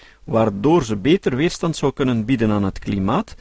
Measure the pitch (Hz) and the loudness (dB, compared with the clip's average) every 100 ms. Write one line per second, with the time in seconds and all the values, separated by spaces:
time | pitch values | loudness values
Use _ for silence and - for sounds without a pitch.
0 | - _ - 110 110 101 131 160 113 104 | -20 _ -2 2 2 2 2 2 2 -2
1 | 117 190 - 127 170 - 170 - 143 - | 2 2 0 -2 -2 -2 -4 -2 -4 0
2 | 131 117 107 127 110 104 98 - - 101 | 0 0 0 0 2 2 -2 -4 -4 -2
3 | 95 151 - - | 0 -2 -4 -12